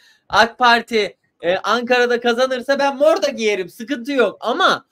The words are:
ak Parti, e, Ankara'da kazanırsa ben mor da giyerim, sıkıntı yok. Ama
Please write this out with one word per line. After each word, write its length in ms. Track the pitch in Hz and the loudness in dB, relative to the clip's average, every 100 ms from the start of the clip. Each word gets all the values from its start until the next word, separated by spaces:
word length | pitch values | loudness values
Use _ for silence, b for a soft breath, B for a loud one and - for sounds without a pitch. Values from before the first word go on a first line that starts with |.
| b b b | b b b
ak 300 | 190 226 - | 2 2 2
Parti, 580 | 240 233 226 220 95 - _ _ | 2 2 0 -2 -2 -8 _ _
e, 140 | 165 185 | -2 -2
Ankara'da 640 | - 233 240 247 240 240 | 0 -2 0 0 2 0
kazanırsa 580 | 240 233 262 254 240 277 | 0 0 -2 -2 -2 0
ben 180 | 277 262 | 0 2
mor 260 | 302 339 | 2 2
da 60 | 285 | 0
giyerim, 400 | 226 220 196 175 | -2 -2 -2 -6
sıkıntı 440 | - 220 277 233 | -12 -8 -8 -4
yok. 240 | 277 - - | 0 0 -2
Ama 460 | 208 302 339 170 - | -6 0 0 0 -6